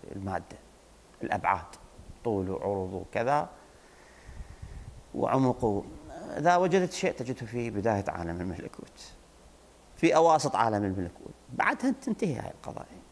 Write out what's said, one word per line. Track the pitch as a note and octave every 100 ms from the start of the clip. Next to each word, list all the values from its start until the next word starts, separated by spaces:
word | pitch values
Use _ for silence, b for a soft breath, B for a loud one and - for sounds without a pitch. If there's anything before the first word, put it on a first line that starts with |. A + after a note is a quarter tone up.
| - G2
المادة، | G2 F2+ F2 - - - - - - -
الأبعاد، | - G2+ E2+ F#2 - - - - - -
طول | A#2+ G2+ F#2+
وعرض | F#2+ G2 G2 F#2
وكذا | F#2+ F#2 - A#2 D3 - - B B B B B B B B B B B B B - - -
وعمق. | - C3 C3 B2 A#2 G2+ - - - - - -
إذا | D#3 F3
وجدت | F#3 F#3 F3+
شيء | - F#3+
تجده | - B2 B2+ A2+
في | A#2+ A#2
بداية | G2+ G#2+ G2+ G2
عالم | F2+ E2+ E2+
الملكوت، | F#2 E2+ - - - - - - - - - - - - - -
في | E3 D#3
أواسط | E3 D#3 C#3+ F#2+
عالم | A2+ G#2+
الملكوت، | G2+ F#2+ E2+ - - - -
بعدها | B2 G3 C4+ C4 -
تنتهي | - G#3+ G#3 A#2
هاي | -
القضايا. | - - - - - -